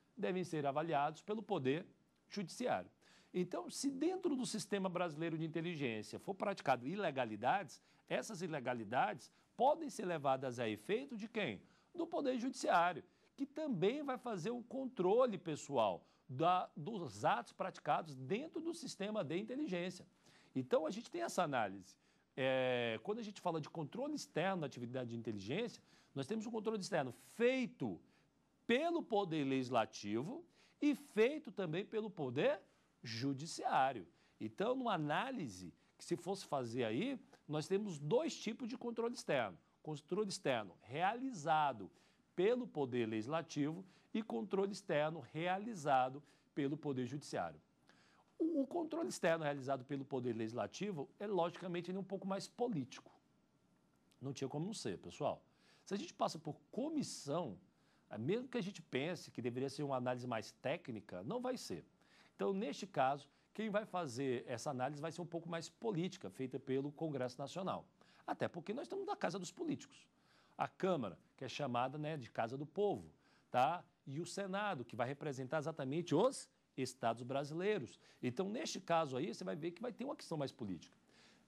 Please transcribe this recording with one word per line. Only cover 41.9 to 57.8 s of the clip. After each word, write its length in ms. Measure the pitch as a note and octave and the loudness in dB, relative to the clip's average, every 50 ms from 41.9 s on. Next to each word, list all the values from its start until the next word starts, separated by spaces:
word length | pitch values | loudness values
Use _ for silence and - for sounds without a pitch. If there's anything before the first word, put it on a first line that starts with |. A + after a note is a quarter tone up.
| - - - _ _ _ _ _ _ | -12 -16 -20 _ _ _ _ _ _
pelo 320 | - F3+ G#3 A#3+ B3+ B3 | 4 6 6 6 4 2
Poder 400 | F3+ - D#3 C#3 B2+ A#2+ B2 A#2 | -2 0 0 0 2 4 2 2
Legislativo 800 | A2 A2 A2 G#2+ B2 D#3 E3 D#3+ - - - C#3+ D3 D#3+ F3+ F#3+ - - - - _ - | 4 2 0 0 0 0 0 -2 0 0 2 2 2 0 -2 -8 -12 -18 -20 -14 _ -4
e 100 | A3 A3 | -2 -2
controle 500 | - A#3 A3+ A3 F#3+ - F#3+ G3 G3+ G3+ | 0 -2 -2 0 2 2 2 2 2 0
externo 480 | F#3 - - E3+ D3 D3+ D#3 E3 E3 B2+ - - | -4 0 2 4 4 4 4 2 -2 -8 -6 -4
realizado 880 | D#3 E3 F3+ F#3 G3 G#3 A#3 A#3 F3+ C#3 D3 C3+ C3 B2+ C3 C3 C#3+ D3 - - _ _ _ _ | -2 2 2 2 0 0 -4 -6 -2 4 6 8 8 6 4 2 -4 -10 -16 -20 _ _ _ _
pelo 220 | - C#3+ C3+ D3+ | 0 0 2 0
Poder 300 | D3+ D#3 D3+ C3+ B2+ B2+ | 0 0 0 0 0 0
Judiciário. 540 | A#2 C3 D3+ - - - A#2+ F2+ E2 D#2 - - _ _ _ _ - - - - - - - _ _ _ - | -2 -2 -6 -6 -4 -2 -2 -2 -2 -4 -10 -18 _ _ _ _ -20 -20 -20 -20 -20 -20 -20 _ _ _ -2
O, 240 | E4 D#4+ E4+ C#4+ C4+ | 0 2 2 2 0
o 40 | |
controle 420 | - - F4 E4 D#4 D4+ D#4+ E4+ F#4 | 0 0 -2 -2 -2 -2 -2 -2 -4
externo 360 | - - - F3 E3 E3 D#3 | -2 2 4 4 4 4 2
realizado 400 | D3 C#3+ C#3+ B2+ C3 C#3 C3+ B2 | 0 0 0 0 0 -2 -2 -2
pelo 200 | - D3 C3+ C3+ | -4 -4 -4 -2
Poder 300 | B2+ - C3 A#2+ B2 A#2 | -2 -2 0 0 0 0
Legislativo 760 | A2 A#2 A2 A2+ A#2+ G#2 G2+ - - F#3 G#3 G3 D3 C3 - - - | 0 -2 -2 -2 -2 -4 -4 -2 -4 -4 -2 -2 -4 -6 -8 -8 -8
é, 80 | G#3 | -4
logicamente, 640 | G#3 G#3 F3+ E3 F3 - - - F#3 E3+ F3 E3+ F3 | 0 2 2 2 0 -2 -4 -6 -4 -4 -4 -4 -4
ele 80 | F#3 G3 | -4 -6
é 20 | |
um 40 | G3 | -4
pouco 220 | F#3+ G3+ F#3+ F#3+ | -4 -6 -6 -4
mais 220 | F#3+ F#3+ G3 - - | -4 -4 -4 -4 -8
político. 640 | - - A#3+ B3+ A#3 D3+ B2+ - - - - - - - _ _ _ _ _ _ _ _ _ _ _ _ _ _ _ _ _ _ _ _ | -4 -2 -2 0 0 -2 -2 -4 -8 -14 -16 -18 -20 -20 _ _ _ _ _ _ _ _ _ _ _ _ _ _ _ _ _ _ _ _
Não 120 | A#2+ C3+ C3+ | -10 -8 -6
tinha 160 | - C3+ C3 | -4 -6 -4
como 160 | - D3 E3 | -2 -4 -4
não 80 | G3 - | -4 -4
ser, 260 | - - A#2+ F2+ - | -4 -4 -4 -6 -6
pessoal. 460 | - F2 - - D3 A#2+ E2+ - - _ _ _ _ - - - _ | -8 -12 -8 -2 -2 -2 -2 -2 -8 _ _ _ _ -20 -20 -20 _
Se 80 | - F#3+ | -6 -6
a 60 | G3+ | -6
gente 160 | D4 F4 - | -6 -8 -2
passa 240 | - A#3+ G3 - E3+ | 0 0 0 0 -2
por 200 | - D#3+ C#3+ - - _ | -6 -8 -8 -8 -12 _
comissão, 880 | - G3+ B3+ D#4 E4 D4+ F#3+ - - - - C#3 C#3+ E3+ F3+ B2+ F#2 F2+ - _ _ _ | -4 -4 -2 0 0 0 -2 -2 -4 -8 -4 -2 -2 0 0 -2 -6 -10 -14 _ _ _